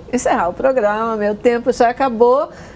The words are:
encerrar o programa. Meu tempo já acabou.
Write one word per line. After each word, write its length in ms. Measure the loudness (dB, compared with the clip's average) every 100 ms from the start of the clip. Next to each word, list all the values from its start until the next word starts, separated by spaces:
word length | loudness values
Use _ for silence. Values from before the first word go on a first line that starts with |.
| -6
encerrar 380 | -4 0 0 -2
o 40 |
programa. 640 | -2 0 2 0 0 -4 -2
Meu 200 | -2 0
tempo 360 | 0 0 -2
já 180 | 2 2
acabou. 600 | 2 -2 2 2 2 0 -8 -20